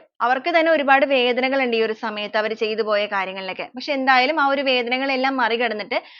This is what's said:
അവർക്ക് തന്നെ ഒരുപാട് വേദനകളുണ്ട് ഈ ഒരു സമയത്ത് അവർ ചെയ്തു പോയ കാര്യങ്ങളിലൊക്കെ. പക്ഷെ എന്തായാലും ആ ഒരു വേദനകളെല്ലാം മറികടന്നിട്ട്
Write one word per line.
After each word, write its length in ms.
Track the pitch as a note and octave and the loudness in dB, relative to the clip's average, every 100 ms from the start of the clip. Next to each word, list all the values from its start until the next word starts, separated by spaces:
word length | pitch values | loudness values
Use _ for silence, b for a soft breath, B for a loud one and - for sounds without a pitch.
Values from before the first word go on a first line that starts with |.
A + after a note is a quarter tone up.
| - - | -10 -4
അവർക്ക് 300 | A#3 C4 F4 | 0 0 0
തന്നെ 200 | E4 D#4+ | 2 4
ഒരുപാട് 320 | D#4 C4+ C4+ C#4 | 2 4 4 4
വേദനകളുണ്ട് 720 | C4+ B3 B3 C4 C4+ B3+ A3+ | 2 2 0 0 0 0 0
ഈ 40 | |
ഒരു 120 | A3+ | -2
സമയത്ത് 440 | A3 A3+ G#3 G#3 A3 | -2 -8 -8 -6 -2
അവർ 140 | G#3+ | -2
ചെയ്തു 280 | A3 G#3+ A3 | -2 -4 -4
പോയ 200 | G#3+ G#3 G#3 | -2 -2 0
കാര്യങ്ങളിലൊക്കെ. 600 | G3+ F#3 F#3+ F#3+ F3+ - | -4 -4 -6 -8 -8 -10
പക്ഷെ 220 | B3 D#4 | -10 -6
എന്തായാലും 460 | C4+ C4 B3+ C4 D#4+ | -2 2 4 4 2
ആ 60 | C#4 | 2
ഒരു 160 | C#4 | 2
വേദനകളെല്ലാം 720 | C4+ B3+ A#3 B3+ C4+ C4 C4+ C4 | 0 0 0 -2 0 0 0 0
മറികടന്നിട്ട് 600 | A3 A#3 A#3+ G#3+ F#3+ D4 - B | 0 0 -2 -2 -4 -6 -6 B